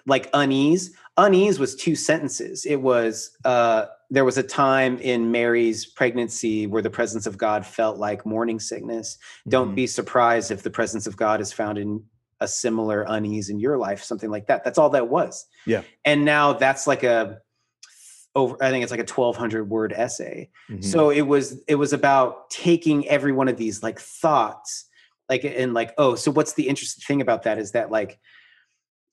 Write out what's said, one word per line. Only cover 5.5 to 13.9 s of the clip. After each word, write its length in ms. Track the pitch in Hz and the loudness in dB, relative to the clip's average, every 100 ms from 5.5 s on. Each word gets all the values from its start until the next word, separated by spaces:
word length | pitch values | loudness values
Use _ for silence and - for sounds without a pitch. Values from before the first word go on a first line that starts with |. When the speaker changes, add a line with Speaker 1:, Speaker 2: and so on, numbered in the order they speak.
| 117 117 107 - | 2 2 0 -6
Speaker 1:
pregnancy 800 | - 127 120 117 - 113 107 104 | -2 0 0 -4 -4 -4 -2 -2
where 140 | 107 | -2
the 80 | 104 | -2
presence 380 | 101 110 107 101 | -2 -4 -4 -8
of 100 | 95 | -4
God 280 | 110 107 95 | -2 -2 -4
felt 320 | - 110 101 | -4 -2 -2
like 280 | 104 104 110 | -6 -6 -6
morning 360 | 110 117 110 | -4 -4 -4
sickness. 560 | - 110 113 117 110 - - - - | -8 -10 -8 -10 -10 -16 -20 -16 -2
Don't 180 | 127 123 | 0 0
Speaker 2:
Mm-hmm. 80 | 98 | -2
Speaker 1:
be 120 | 127 | -4
surprised 640 | - 101 131 120 117 107 | -4 0 2 4 4 0
if 120 | 104 | -6
the 80 | 104 | -6
presence 340 | 107 107 107 107 | -4 -4 -4 -8
of 120 | 98 | -2
God 240 | 110 107 | 0 0
is 100 | 104 | -2
found 260 | - 107 104 | -6 -6 -4
in 240 | 101 107 107 _ _ - | -6 -8 -12 _ _ -8
a 60 | 104 | -6
similar 560 | - 120 113 110 104 107 | -4 -2 -2 0 -2 -2
unease 400 | 107 104 107 101 | -2 -2 -4 -6
in 100 | 104 | -4
your 180 | 120 139 | -2 0
life," 240 | 98 | -2